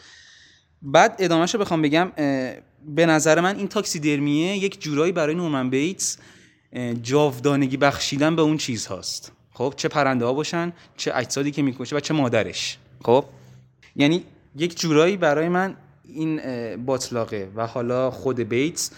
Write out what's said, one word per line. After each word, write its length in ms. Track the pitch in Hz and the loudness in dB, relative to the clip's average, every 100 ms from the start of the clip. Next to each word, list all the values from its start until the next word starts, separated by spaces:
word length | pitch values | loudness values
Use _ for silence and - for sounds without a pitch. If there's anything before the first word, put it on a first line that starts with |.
| - - - - - _ _ _ | -20 -20 -20 -20 -20 _ _ _
بعد 340 | 139 156 220 - | 2 6 6 4
ادامه‌شو 380 | 175 165 175 220 | 2 2 2 0
بخوام 240 | 196 165 | 0 0
بگم، 300 | 151 156 185 - | 2 2 0 -2
اه، 360 | 143 135 127 - - _ 151 | -2 -2 -4 -10 -18 _ -4
به 200 | 147 165 | 2 4
نظر 340 | 156 156 156 | 6 6 4
من 160 | 180 196 | 4 0
این 120 | 196 | -4
تاکسیدرمیه 880 | 214 196 170 147 143 147 147 175 202 | -4 -4 -2 0 0 2 2 0 0
یک 240 | 196 - | -4 -4
جورایی 300 | 151 147 175 | -4 0 0
برای 240 | 175 151 175 | 0 0 -2
نورمن 340 | 170 139 127 | -2 -2 0
بیتس، 480 | 131 160 196 - - - - _ _ _ | 0 -2 -2 -6 -8 -14 -20 _ _ _
اه، 200 | 123 120 | -8 -6
جاودانگی 840 | 117 117 143 151 123 139 139 135 131 | -6 0 2 2 2 0 2 0 2
بخشیدن 580 | 143 - - 139 156 165 | 2 2 -2 0 2 2
به 60 | |
اون 160 | 151 156 | 2 0
چیز 280 | - 110 - | -4 -6 -6
هاست. 460 | 92 - - - - _ | -10 -10 -12 -14 -20 _
خب؟ 200 | - 135 135 | -6 -6 -4
چه 100 | 156 | -2
پرنده 380 | 151 135 127 120 | 0 0 2 0
ها 80 | |
باشن، 400 | 135 147 170 175 170 - - | -2 -4 -4 -6 -10 -16 -8
چه 140 | 151 127 | -4 -2
اجسادی 360 | 120 143 143 | -2 -2 -2
که 100 | 147 | -2
می‌کشه 340 | 139 120 123 147 | -2 -2 -6 -4
و 40 | |
چه 140 | - | -2
مادرش. 640 | 156 127 113 92 - - - _ - | 0 2 2 0 -4 -8 -10 _ -4
خب؟ 220 | - 127 - - - - _ _ - - | 4 4 2 -8 -20 -20 _ _ -8 2
یعنی 280 | 143 175 - - _ 139 | 2 2 -4 -20 _ -6
یک 240 | 175 - | -6 -2
جورایی 380 | 165 151 175 202 | 2 4 4 4
برای 320 | 165 147 165 | 2 2 2
من 280 | 180 190 - - _ | 0 -2 -6 -20 _
این، 360 | - 143 160 156 | -14 -6 -4 -4
اه، 320 | 131 123 113 98 | -6 -6 -8 -6
باطلاقه 760 | 127 127 - 120 113 107 95 107 | -4 -4 -2 -4 -4 -6 -8 -6
و 120 | 113 | -6
حالا 440 | 127 120 123 131 | -4 -2 -2 -2
خود 280 | 127 135 120 | -2 -2 -2
بیتس 520 | 110 120 156 - - | -2 0 -2 -4 -10